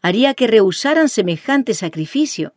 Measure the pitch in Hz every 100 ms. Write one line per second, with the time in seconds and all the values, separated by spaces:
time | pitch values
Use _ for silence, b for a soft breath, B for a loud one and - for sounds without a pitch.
0 | 175 190 269 262 240 220 196 175 277 311
1 | 311 - 180 165 - 277 247 208 170 156
2 | 156 277 302 - 151